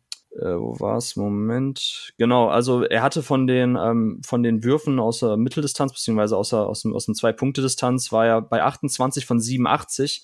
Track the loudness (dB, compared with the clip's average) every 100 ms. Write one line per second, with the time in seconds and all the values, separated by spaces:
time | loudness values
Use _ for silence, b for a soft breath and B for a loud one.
0 | _ -20 _ -8 -4 -2 -4 -4 -4 -4
1 | -4 -4 -2 -2 -2 -2 -4 -4 -8 -8
2 | -14 -2 2 4 4 4 2 2 2 2
3 | 2 0 0 0 2 2 2 2 2 2
4 | 0 -4 -4 0 2 2 2 0 2 0
5 | 0 0 0 2 0 -2 -4 -2 -4 -2
6 | -2 0 2 0 0 0 0 -2 -4 -4
7 | -4 0 0 0 -2 0 -2 0 0 0
8 | 0 2 4 2 0 0 0 -2 -6 -2
9 | -2 -2 -2 -2 0 0 2 0 -2 -4
10 | -4 -4